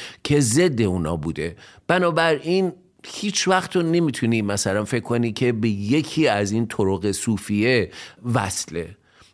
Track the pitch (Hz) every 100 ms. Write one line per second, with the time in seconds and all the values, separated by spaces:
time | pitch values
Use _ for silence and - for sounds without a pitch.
0 | - - - 147 127 123 180 123 107 90
1 | 78 82 78 78 80 - - - - 180
2 | 175 165 165 151 160 185 185 - _ _
3 | - - 208 196 - 185 170 185 165 170
4 | 165 - 113 113 101 101 101 98 107 120
5 | - 120 117 107 127 117 113 101 101 143
6 | 147 - 147 104 101 110 113 - 98 95
7 | 101 95 - 104 - 104 113 127 90 -
8 | - - 120 120 98 - - 82 80 98
9 | _ _ -